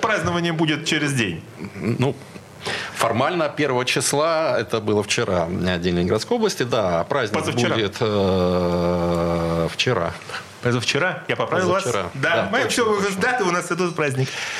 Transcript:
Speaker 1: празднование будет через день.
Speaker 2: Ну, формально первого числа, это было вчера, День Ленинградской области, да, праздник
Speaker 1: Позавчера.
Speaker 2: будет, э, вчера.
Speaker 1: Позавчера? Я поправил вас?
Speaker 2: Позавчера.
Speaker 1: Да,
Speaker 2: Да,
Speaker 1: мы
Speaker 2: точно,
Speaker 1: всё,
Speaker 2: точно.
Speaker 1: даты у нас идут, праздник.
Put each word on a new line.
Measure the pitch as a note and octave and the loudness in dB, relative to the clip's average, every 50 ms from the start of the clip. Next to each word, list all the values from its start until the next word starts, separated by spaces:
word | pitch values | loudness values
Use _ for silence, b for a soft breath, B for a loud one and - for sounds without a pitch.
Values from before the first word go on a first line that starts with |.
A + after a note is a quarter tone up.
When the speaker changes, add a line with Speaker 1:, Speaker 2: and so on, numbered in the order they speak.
Speaker 1:
празднование | - A3+ G#3+ F3+ E3 F3 F3 F3 E3+ E3+ E3 | 0 0 0 0 0 0 0 0 0 0 0
будет | D#3 E3 D3+ D3+ C#3+ D#3+ | 2 2 2 0 0 0
через | - D#3+ D3+ D3 D3 C#3+ | 0 0 0 0 0 0
день. | C3 A2+ F#2+ E2 D#2+ - - - - D#2+ G2+ - | 0 0 0 -2 -6 -10 -14 -14 -14 -14 -12 -10
Speaker 2:
Ну, | G2 D2+ G#2 A#2+ - B2 C#3+ - - - - - - - - - - B B B B B B B | -6 -4 -2 0 0 0 0 0 -4 -10 -16 -18 -20 -20 -20 -20 -12 B B B B B B B
формально | - - A2+ A2 A2+ C3 D#3 F3+ F3 D#3 C#3+ | -2 0 0 2 2 2 2 2 0 -2 -2
первого | - - D3+ C#3 B2+ B2 B2+ | 0 0 0 2 2 0 0
числа, | B2 - C#3+ C3 - - C#3+ D3+ E3 E3 D#3+ D#3+ C#3+ A#2+ G2+ | 0 0 0 0 2 2 2 2 2 2 2 2 2 2 0
это | A2+ - - A2+ | 0 0 -2 -2
было | G#2 G#2+ G#2+ G#2 G2+ | 0 2 2 2 2
вчера, | - - - A#2+ G#2 F#2 F2+ E2 E2 F2+ F#2 F2 F#2 F#2 E2+ | 2 0 0 0 2 2 2 2 0 0 -2 0 0 0 0
День | E2+ F2+ F2 F2 | 0 0 2 2
Ленинградской | F2 F2+ F#2 F2+ - - A#3+ B3 | 2 2 2 0 0 0 0 2
области, | A3 G3 - - C3 | 2 0 0 0 -2
да, | A#2+ B2+ A#2 G2+ F2+ F2 E2 F2 | 0 0 0 2 2 2 0 0
праздник | - - C#3 B2 G2+ - - | 0 0 0 0 0 -2 -2
Speaker 1:
Позавчера. | - D3 D3+ A#2+ A#2+ - - | -2 0 0 2 2 2 2
Speaker 2:
будет, | A#2 G#2+ F#2+ - - | 2 0 0 0 0
э, | A#2+ A2 G#2 G2+ G2 F#2+ F#2+ F#2 F2+ F2+ F2+ F2+ F2 F2 F2 F2 F2 F2 F2 F2 F2 F2 F2 E2+ E2+ E2+ E2+ E2+ E2+ E2 E2 E2 E2 E2 | 0 0 2 2 2 4 4 4 4 2 2 2 2 2 2 2 2 2 2 2 2 0 0 0 0 0 0 0 0 0 0 0 0 -2
вчера. | - - - B2+ B2 F#2 E2+ E2 F2 B B B B B B - - - | -2 0 0 0 2 2 0 -2 -4 B B B B B B -12 -16 -4
Speaker 1:
Позавчера? | - B2 A#2 B2 A#2 - - - F3 F#3 D#3+ E3 - - | -2 0 0 0 0 0 0 0 0 0 -2 -4 -4 -4
Я | B2 | -2
поправил | A2+ - - D#3 F3 F#3 F3+ | -2 0 0 0 0 2 2
вас? | F3+ G3 - | 2 2 0
Speaker 2:
Позавчера. | B2+ A2+ G2+ F2+ F2 - | 0 -2 -2 -2 -4 -4
Speaker 1:
Да, | C3+ C3+ D#3+ E3+ | -2 0 0 2
Speaker 2:
Да, | A#2 G#2+ G2 | 2 0 0
Speaker 1:
мы | G#3 B3+ B3+ | 0 0 0
Speaker 2:
точно, | - | 0
Speaker 1:
всё, | - B3 A#3 A3 G#3 G3+ | 2 2 2 2 2 2
Speaker 2:
точно. | G3 G3+ G3 F#3+ | 0 -2 0 0
Speaker 1:
даты | G3+ B3+ B3 B3 G3+ | 0 0 0 2 2
у | F3 | 2
нас | E3+ F3+ E3+ - | 0 0 0 -2
идут, | F3 E3+ F#3 F3 D#3+ | -2 0 0 -2 0
праздник. | D#3 D#3 C#3+ B2+ C3 C3 B B B B B B B | 0 0 0 2 0 -2 B B B B B B B